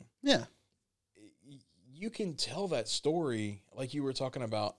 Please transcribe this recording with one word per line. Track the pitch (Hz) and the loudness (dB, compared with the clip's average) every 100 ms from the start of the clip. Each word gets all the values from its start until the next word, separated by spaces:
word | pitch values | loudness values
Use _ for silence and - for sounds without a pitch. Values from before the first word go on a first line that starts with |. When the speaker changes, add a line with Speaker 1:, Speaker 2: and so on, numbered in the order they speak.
| - _ | -18 _
Speaker 1:
Yeah. | 277 196 - _ _ _ _ _ _ - 104 _ 113 | 4 4 4 _ _ _ _ _ _ -20 -20 _ -20
Speaker 2:
Y-, | 139 _ _ 104 | -20 _ _ -20
you | 139 214 | -8 -8
can | - 202 | -2 -2
tell | 143 - 170 196 | -2 -2 -2 0
that | 143 110 | 0 0
story | - 143 170 156 113 107 101 - - | 0 2 2 2 2 0 -4 -10 -8
like | 131 | -4
you | 143 | -2
were | 135 | -2
talking | 127 131 135 | 0 -2 -2
about | 117 107 104 | -2 0 0